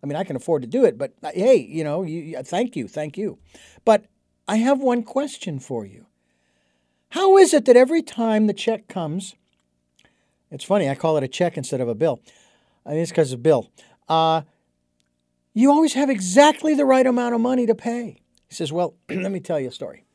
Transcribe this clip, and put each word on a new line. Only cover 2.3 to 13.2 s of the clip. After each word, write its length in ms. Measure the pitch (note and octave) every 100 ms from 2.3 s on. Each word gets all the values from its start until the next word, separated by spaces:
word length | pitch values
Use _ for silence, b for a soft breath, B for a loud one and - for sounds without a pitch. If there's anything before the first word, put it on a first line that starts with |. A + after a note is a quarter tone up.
| D3+
thank 340 | C3 F3 B3+ G#3+
you, 120 | A2
thank 280 | - D3+ C#3+
you. 220 | G#3 - _ b b b -
But 200 | G#3+ _ _ _ _ -
I 80 | G#3+
have 240 | A#3 C4+
one 220 | C4+ A#3+
question 560 | A#3 C4+ C#4+ - - C#3+
for 260 | - B2 G2+
you. 220 | G2 _ _ _ _ _ _ _ _ _ _ _
How 280 | - F#4+ G4
is 160 | F#4
it 120 | D4+ A3+
that 120 | A#3+
every 240 | B3+ E4
time 460 | E4 - A3+ G#3+ G#3+
the 60 |
check 340 | G#3 - A3 _
comes," 480 | - D#3+ E3 G3+ - _ _ _ _ _ _ _ _ _ _ _
it's 140 | C#3
funny, 260 | - G3+ D3
I 60 | C3+
call 220 | E3 D#3
it 60 |
a 40 | C3
check 300 | - F3 E3
instead 240 | C3+ C3+
of 80 | A#2+
a 60 | A2
bill. 260 | D#3+ B2+ b b b b b b
I 100 | -
mean, 80 | D3+
it's 100 | E3
'cause 200 | -